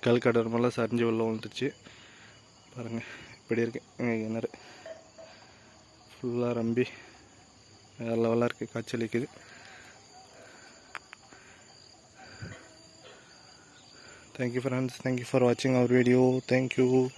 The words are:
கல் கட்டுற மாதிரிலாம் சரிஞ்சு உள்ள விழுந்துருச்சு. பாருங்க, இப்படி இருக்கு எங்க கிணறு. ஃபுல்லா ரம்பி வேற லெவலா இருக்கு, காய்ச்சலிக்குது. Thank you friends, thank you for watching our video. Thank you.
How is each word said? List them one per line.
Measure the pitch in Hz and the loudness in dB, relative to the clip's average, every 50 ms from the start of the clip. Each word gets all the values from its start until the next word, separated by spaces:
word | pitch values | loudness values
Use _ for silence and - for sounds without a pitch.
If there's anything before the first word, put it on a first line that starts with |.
| - | 4
கல் | 123 120 123 - | 4 2 4 4
கட்டுற | 127 117 117 113 113 113 | 2 2 2 0 0 0
மாதிரிலாம் | 117 120 123 - - | 0 0 0 0 -2
சரிஞ்சு | 117 110 120 120 117 117 | -4 -2 0 0 0 0
உள்ள | 113 113 113 113 | 0 0 -2 -2
விழுந்துருச்சு. | 113 110 - 113 - - 123 139 - - - - - - - - - - - - - - - - - - - - - | -4 -6 -8 -12 -8 -6 -6 -6 -6 -8 -20 -20 -20 -20 -20 -20 -20 -20 -20 -20 -20 -20 -20 -20 -20 -20 -20 -20 -14
பாருங்க, | 127 117 113 113 113 - - - - - - - - | -12 -12 -8 -8 -10 -10 -10 -16 -18 -18 -20 -20 -20
இப்படி | _ - 117 113 117 | _ -4 -2 0 0
இருக்கு | 117 117 - - - - - | -2 -4 -10 -16 -16 -10 -6
எங்க | 123 120 113 113 110 | -4 -2 -2 -2 -2
கிணறு. | 110 110 113 113 - - - - - - - - - - - - - - - 640 - - - - - - - - - - - - - - - - - - | -4 -4 -4 -6 -6 -10 -10 -20 -20 -20 -20 -18 -18 -18 -18 -20 -20 -20 -20 -20 -20 -20 -20 -20 -20 -20 -20 -20 -20 -20 -20 -20 -20 -20 -20 -20 -20 -18
ஃபுல்லா | - - 123 120 123 120 120 120 117 | -8 -8 -4 -2 -2 -2 0 0 -2
ரம்பி | 113 113 117 123 123 - - - - - - - - - - - - - - - - - - - - - - - | -2 0 2 2 0 0 -2 -16 -20 -20 -20 -20 -20 -20 -20 -20 -20 -20 -20 -20 -20 -20 -20 -20 -20 -20 -16 -10
வேற | 123 117 117 113 113 | -6 -2 0 0 2
லெவலா | 113 113 117 120 120 | 2 2 2 0 0
இருக்கு, | - - 120 117 - | -2 -6 -12 -10 -10
காய்ச்சலிக்குது. | 117 113 - - 120 113 110 - 120 127 - - - - - - - - - - - - - - - - - - - - - - - - - - - - - - - - - - - - - - _ - - - - - - - - - - - - - - - - - - - - - - - - - - - - - - - - - - - - - - - - - - - - - - - - - - - - - - - - - - - - - - - - | -10 -10 -6 -6 -6 -6 -2 -2 -4 -4 -4 -12 -20 -20 -20 -20 -20 -20 -20 -20 -20 -20 -20 -20 -20 -20 -20 -20 -20 -20 -20 -20 -20 -20 -20 -20 -20 -20 -20 -20 -20 -20 -18 -18 -18 -18 -18 -20 _ -20 -20 -20 -20 -20 -20 -20 -20 -20 -20 -20 -20 -20 -20 -20 -20 -20 -20 -20 -20 -20 -20 -18 -18 -16 -16 -16 -18 -20 -20 -20 -20 -20 -20 -20 -20 -20 -20 -20 -20 -20 -20 -20 -20 -20 -20 -20 -20 -20 -20 -20 -20 -20 -20 -20 -20 -20 -20 -20 -20 -20 -20 -8 -6
Thank | 131 123 120 127 | -4 -4 -4 -2
you | 120 139 | -4 -2
friends, | 127 127 131 127 - - - | -2 -2 -2 -4 -6 -6 -4
thank | 131 127 120 123 | -4 -4 -4 -4
you | - - | 0 2
for | 131 123 123 | 4 4 4
watching | 120 - - 135 131 127 | 4 2 2 2 4 4
our | 123 120 123 127 | 4 4 4 4
video. | 123 123 123 127 127 127 127 127 - - | 6 6 6 6 6 4 4 2 0 2
Thank | 127 127 131 127 - - | 2 2 2 0 0 2
you. | 131 123 127 131 127 127 - | 2 4 4 4 2 2 -4